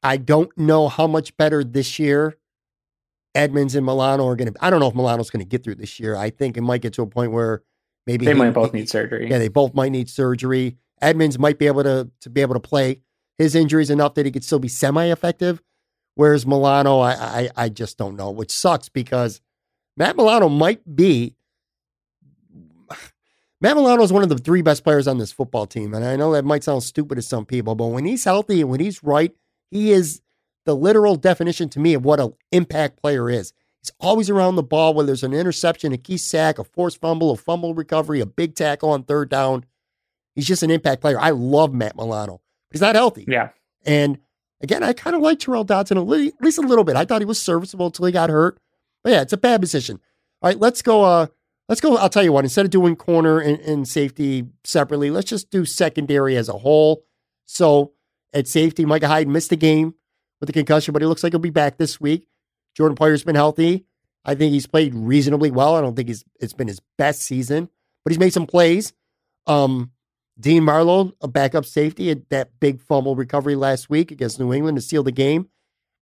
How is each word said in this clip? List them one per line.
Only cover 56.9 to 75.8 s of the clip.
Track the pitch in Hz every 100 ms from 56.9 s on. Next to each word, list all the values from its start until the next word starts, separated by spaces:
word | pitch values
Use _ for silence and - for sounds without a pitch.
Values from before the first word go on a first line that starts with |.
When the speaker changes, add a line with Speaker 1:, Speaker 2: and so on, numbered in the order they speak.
| 156 _ _ _ _
Speaker 1:
So | - - 165 143 143 _ _ _ _
at | 143 131
safety, | 160 165 160
Micah | 151 156 151
Hyde | 156 143
missed | 151 -
the | 160
game | 156 156 156 - _ _ _ -
with | 147
the |
concussion, | 151 147 151 151
but | 147
he | 156
looks | 160
like | 170
he'll | 165
be | 170
back | 151 147 -
this | 156 -
week. | 147 170 _ _ _ _ _
Jordan | - 156 131
Poyer's | 156 151
been | 165 147
healthy. | 151 151 165 185 _ _ _ _
I | -
think | 143 156
he's | 143 123
played | 156 147
reasonably | 117 113 143 139 143 151
well. | 127 147 160
I |
don't | 131
think | 117 120
he's, | 107 _ -
it's | 117
been | - 113
his | 95 _ -
best | 143 151
season, | - 131 123 151 175 _ _ _
but | 160
he's | 165
made | 185
some | 180 160
plays. | 175 165 185 - _ _ _ _ _ -
Um, | 147 135 131 123 _ _ _ _ _
Dean | 139 165
Marlowe, | 151 156 170 190 190 -
a | 139
backup | 139 135 156
safety, | 139 147 151 - 180
had | 147 -
that | 135 127 -
big | 143 131
fumble | - 143 131 131
recovery | 127 143 143
last | 139 135 131 -
week | 151 170
against | 151 120 120
New | 123
England | 135 156 139
to |
seal | 120 151
the | 131
game, | 127 135 165 185 _ _ _